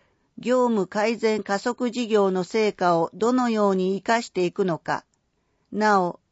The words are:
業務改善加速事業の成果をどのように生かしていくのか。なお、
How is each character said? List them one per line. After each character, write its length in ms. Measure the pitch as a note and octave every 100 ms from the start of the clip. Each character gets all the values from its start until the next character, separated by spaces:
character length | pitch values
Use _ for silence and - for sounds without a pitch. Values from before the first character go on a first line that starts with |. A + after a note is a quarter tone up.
| _ _ _ -
業 300 | G3 B3+ B3
務 180 | A3 F3
改 300 | G#3 G#3+ A#3
善 260 | A3 A3
加 160 | - G3
速 320 | B3 A#3 B3
事 160 | A3+ A3+
業 240 | G#3+ G3
の 140 | F#3
成 280 | F3 A3 G#3+
果 260 | - F3+ E3+
を 120 | E3
ど 180 | F3+ A3
の 180 | B3+ A#3+
よ 200 | A3 G3+
う 40 |
に 220 | F#3+ F#3 F#3+
生 60 |
か 200 | G#3 A#3
し 80 | -
て 140 | F#3
い 80 | F3
く 120 | F#3
の 140 | F#3+ D#3
か。 260 | - C#3+ - _ _ _ _ _ _
な 300 | G3+ G#3+ G3+
お、 180 | F3 - _